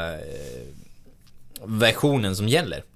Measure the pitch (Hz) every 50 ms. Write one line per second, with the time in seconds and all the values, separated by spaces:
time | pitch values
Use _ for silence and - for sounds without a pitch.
0 | 82 82 80 76 71 71 71 69 73 65 62 62 62 69 - - - - - -
1 | - - - - - - - - - - - - - 110 110 107 117 113 110 -
2 | - 147 139 135 107 95 95 95 104 110 131 170 165 95 76 69 - - -